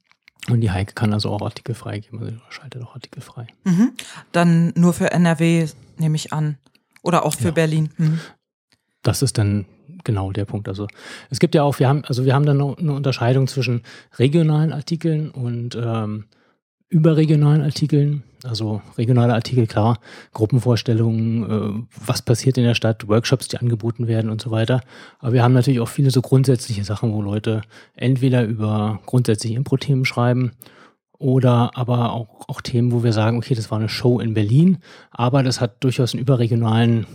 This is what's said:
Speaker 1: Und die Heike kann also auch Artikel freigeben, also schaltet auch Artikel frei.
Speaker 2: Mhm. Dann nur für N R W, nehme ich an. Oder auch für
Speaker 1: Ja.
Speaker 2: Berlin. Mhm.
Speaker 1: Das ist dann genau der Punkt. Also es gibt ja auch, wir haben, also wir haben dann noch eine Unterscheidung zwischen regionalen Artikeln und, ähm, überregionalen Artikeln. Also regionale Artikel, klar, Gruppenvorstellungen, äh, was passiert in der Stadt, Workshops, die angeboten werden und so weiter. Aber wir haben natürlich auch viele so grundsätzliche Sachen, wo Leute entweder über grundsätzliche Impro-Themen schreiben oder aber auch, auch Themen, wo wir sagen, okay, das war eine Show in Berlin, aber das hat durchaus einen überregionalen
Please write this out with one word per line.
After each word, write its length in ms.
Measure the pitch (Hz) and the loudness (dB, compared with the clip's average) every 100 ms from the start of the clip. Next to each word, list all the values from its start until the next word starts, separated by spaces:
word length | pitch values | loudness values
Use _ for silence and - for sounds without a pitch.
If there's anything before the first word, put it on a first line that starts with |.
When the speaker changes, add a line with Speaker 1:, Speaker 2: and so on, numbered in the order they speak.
| _ _ _ _ - | _ _ _ _ -2
Speaker 1:
Und 100 | 120 | 0
die 120 | 110 | 0
Heike 220 | 95 104 | -2 -4
kann 200 | - 104 | -2 -2
also 160 | 107 - | -2 -2
auch 120 | 104 | -4
Artikel 320 | 101 - - | -6 -10 -10
freigeben, 460 | 117 107 104 - 113 | -10 -10 -12 -12 -12
also 160 | 107 113 - | -12 -12 -16
schaltet 340 | - 131 123 | -20 -18 -16
auch 120 | 117 127 | -16 -18
Artikel 260 | - 147 | -20 -18
frei. 260 | - - 117 _ | -18 -16 -18 _
Speaker 2:
Mhm. 300 | 196 175 247 - - - - | -2 2 0 -2 -18 -20 -4
Dann 400 | 170 175 165 170 170 | 2 4 4 2 2
nur 160 | 175 | 2
für 200 | 165 190 | 2 0
N 140 | 170 170 | 2 2
R 140 | 156 | 2
W, 280 | 165 170 156 - - - | 2 2 0 -6 -18 -4
nehme 200 | 160 156 | -2 -2
ich 160 | - | -4
an. 240 | 151 151 143 _ _ _ _ 175 | -4 -4 -6 _ _ _ _ 0
Oder 200 | 170 151 | 0 0
auch 80 | |
für 160 | - 175 | -2 -2
Speaker 1:
Ja. 20 | |
Speaker 2:
Berlin. 380 | 165 160 156 156 - | 0 0 0 -2 0
Mhm. 220 | 156 160 - - _ _ _ _ _ _ | 0 0 -6 -20 _ _ _ _ _ _
Speaker 1:
Das 200 | 110 - | -2 0
ist 160 | 127 - | 0 0
dann 280 | 101 101 95 _ - 180 - | 0 0 -4 _ -20 -12 -4
genau 260 | 101 95 | -2 -2
der 140 | 95 101 | -6 -6
Punkt. 240 | 104 104 | -6 -8
Also 180 | 98 101 - - - - | -8 -10 -12 -20 -20 -10
es 100 | 135 | -2
gibt 140 | 175 | 2
ja 100 | 160 | 2
auch, 140 | 143 - | 2 2
wir 100 | 131 | 2
haben, 160 | 143 - | 2 0
also 180 | 123 | -2
wir 100 | 131 | 2
haben 120 | 135 147 | 2 4
dann 100 | 139 | 2
noch 220 | 143 - | 0 -2
eine 160 | 165 | -4
Unterscheidung 540 | 143 139 - 120 131 131 | -2 -2 0 2 2 0
zwischen 340 | 135 123 120 - - - - | 0 -2 -2 -6 -20 -12 0
regionalen 560 | 131 170 156 151 160 | 2 4 2 2 0
Artikeln 580 | 147 - 160 165 151 156 | -2 -6 -4 -2 -2 -4
und, 460 | 139 120 120 120 110 | -6 -6 -6 -8 -6
ähm, 520 | 117 113 107 107 - _ _ _ _ _ - | -4 -4 -4 -8 -12 _ _ _ _ _ -2
überregionalen 680 | 160 160 156 156 151 147 151 | 2 4 4 4 4 4 4
Artikeln. 600 | 147 - 156 147 143 147 - _ | 0 -2 0 0 0 -2 -8 _
Also 380 | 123 107 110 104 - - | -10 -6 -4 -6 -8 -4
regionale 360 | 117 120 120 | 0 2 4
Artikel, 340 | 117 - 127 110 | 2 0 0 0
klar, 320 | 110 110 120 - - - | 2 0 0 -6 -20 -12
Gruppenvorstellungen, 1160 | - 107 131 123 113 - 113 113 113 113 117 104 | -4 0 0 2 0 0 0 2 0 -2 -2 -2
äh, 360 | 107 104 107 117 - - | -4 -4 -6 -10 -12 -6
was 160 | 117 | -4
passiert 360 | - 117 135 127 | 0 0 0 0
in 80 | 120 | 0
der 100 | 113 | 0
Stadt, 320 | 110 113 104 | -2 -2 0
Workshops, 400 | 110 - 123 - | 0 2 -2 -4
die 100 | - | -6
angeboten 500 | 120 113 117 117 113 | -4 -2 -4 -6 -2
werden 220 | 113 113 | -2 -2
und 120 | 110 | -4
so 100 | 120 | -4
weiter. 300 | 110 113 127 - - - _ | -2 0 0 -2 -18 -20 _
Aber 140 | 123 | -2
wir 100 | 123 | 2
haben 100 | 120 | 4
natürlich 260 | 127 123 123 | 4 4 0
auch 80 | 117 | -2
viele 240 | - 139 | 0 2
so 100 | 127 | 2
grundsätzliche 600 | - 135 135 123 - 104 | 2 2 4 2 0 -6
Sachen, 300 | 98 104 113 | -4 -4 -2
wo 80 | 107 | -2
Leute 400 | 101 107 113 110 - - - - | -4 -4 -2 -4 -6 -16 -20 -4
entweder 480 | 120 131 131 123 110 | 0 2 2 2 0
über 540 | 113 107 107 107 104 - | -2 -2 0 -2 -4 -2
grundsätzliche 500 | 127 117 107 113 117 | 0 2 0 -2 -4
Impro-Themen 480 | 143 131 - 131 127 | -2 -2 0 0 0
schreiben 460 | - 123 123 123 - - - - _ _ - | 0 0 2 -2 -6 -20 -20 -20 _ _ -6
oder 540 | 135 131 123 120 120 - | 0 4 4 4 2 -2
aber 360 | 117 123 117 | -2 0 -2
auch, 380 | 113 113 - - | -4 -10 -16 -14
auch 100 | - | -12
Themen, 320 | - 120 120 | -4 0 0
wo 100 | 120 | 2
wir 120 | 117 | 0
sagen, 240 | 107 110 120 | 2 0 0
okay, 180 | - 113 | -2 -4
das 160 | 104 | -4
war 80 | 110 | -4
eine 80 | 110 | -4
Show 320 | - 127 123 | 0 2 2
in 140 | 117 | 0
Berlin, 460 | 107 104 131 180 180 - - - | -2 2 4 4 2 -4 -20 -14
aber 320 | - 120 139 | -2 2 2
das 200 | 131 - | 2 0
hat 200 | 120 - | -4 -2
durchaus 320 | 131 120 123 | -2 0 0
einen 80 | - | 0
überregionalen 840 | 135 127 117 117 113 110 117 113 - | 0 2 2 2 2 4 4 2 -2